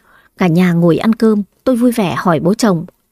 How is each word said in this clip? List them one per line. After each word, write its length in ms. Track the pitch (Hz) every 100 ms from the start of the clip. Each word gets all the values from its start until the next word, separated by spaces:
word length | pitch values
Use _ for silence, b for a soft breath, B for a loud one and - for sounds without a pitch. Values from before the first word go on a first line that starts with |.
| b b b -
Cả 80 | 185
nhà 260 | 165 180
ngồi 260 | 170 170 160
ăn 140 | 226
cơm, 300 | 220 220 208 196 _
tôi 120 | - 247
vui 160 | 247
vẻ 220 | 233 180 123
hỏi 220 | 190 160
bố 140 | -
chồng: 320 | 214 226 170 170 _ _